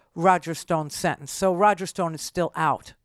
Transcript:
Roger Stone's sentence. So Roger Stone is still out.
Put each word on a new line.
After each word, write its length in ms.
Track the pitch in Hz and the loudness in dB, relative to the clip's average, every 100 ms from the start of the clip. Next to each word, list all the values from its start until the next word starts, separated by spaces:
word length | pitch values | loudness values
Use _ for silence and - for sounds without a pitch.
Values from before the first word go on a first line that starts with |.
| _ | _
Roger 400 | 170 180 175 165 | 0 4 4 2
Stone's 400 | 160 - 160 151 | -8 -4 -4 -4
sentence. 380 | - 175 - 113 | -4 -4 -4 -8
So 220 | - 190 | -2 0
Roger 320 | 175 208 185 190 | 4 4 2 -2
Stone 280 | - 165 | -4 -4
is 80 | 156 | -4
still 300 | - 175 165 | -8 -4 -2
out. 400 | - 160 131 - - | 0 0 0 -6 -20